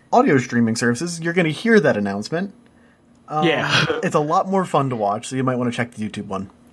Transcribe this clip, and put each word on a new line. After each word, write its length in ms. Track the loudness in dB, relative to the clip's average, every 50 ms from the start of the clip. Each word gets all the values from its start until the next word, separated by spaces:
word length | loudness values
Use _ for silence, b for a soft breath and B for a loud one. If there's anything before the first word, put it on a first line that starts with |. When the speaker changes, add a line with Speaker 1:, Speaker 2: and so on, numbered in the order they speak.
| _ _ 2
Speaker 1:
audio 260 | 4 4 6 4 2
streaming 380 | 2 2 0 0 2 2 0
services, 440 | 0 0 0 0 0 -4 -6 -6 -6
you're 120 | -6 -2 0
gonna 160 | 0 0 0
hear 300 | -2 -2 2 4 4 6
that 160 | 6 4 2
announcement. 580 | 2 0 -2 -4 -6 -6 -6 -6 -6 -6 -6 -10 -18 _ b b b b b b b b _ _ _ _ -6
Um, 180 | -4 0 2
Speaker 2:
Yeah. 400 | 2 2 2 0 0 2 0 2 0
<laughs> 140 | -2 -2 -2
Speaker 1:
it's 120 | 0 0
a 60 | 0
lot 280 | 0 2 0 0 0 0
more 160 | 0 0 0
fun 260 | 2 2 0 2 2
to 60 | -2
watch, 320 | 0 0 0 0 -2 -4 -6
so 80 | -4
you 80 | -2 -2
might 120 | 0 0
wanna 160 | 0 -2 -4 -2
check 200 | -4 -6 -6 -6
the 160 | -8 -8 -8
YouTube 180 | -8 -8 -10
one. 240 | -8 -8 -8 -8 -10 -14 _ _ -20